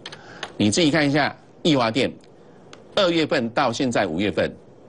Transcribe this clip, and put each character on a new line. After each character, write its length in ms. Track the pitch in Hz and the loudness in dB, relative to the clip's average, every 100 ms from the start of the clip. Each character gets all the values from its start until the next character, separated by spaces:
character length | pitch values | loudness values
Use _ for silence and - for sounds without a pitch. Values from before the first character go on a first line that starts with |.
| - - - - - - | -18 -18 -20 -16 -12 0
你 160 | 104 | 0
自 80 | 196 | 2
己 100 | 165 | 2
看 160 | 160 143 | 2 2
一 60 | |
下 240 | 147 131 - - - | 2 0 -4 -20 -6
易 140 | - 143 | 0 2
华 160 | 113 | 2
电， 180 | 117 104 - - - - - - - - - | 0 -2 -4 -20 -20 -20 -20 -20 -20 -8 0
二 140 | 185 | 2
月 160 | 170 151 | 2 0
份 240 | 160 117 | 0 -2
到 220 | 110 135 | 0 0
现 200 | 113 135 | 0 -2
在 160 | 123 101 | 0 -2
五 120 | 80 | 0
月 120 | 101 | -2
份， 180 | 90 82 - - - | 0 -2 -4 -20 -20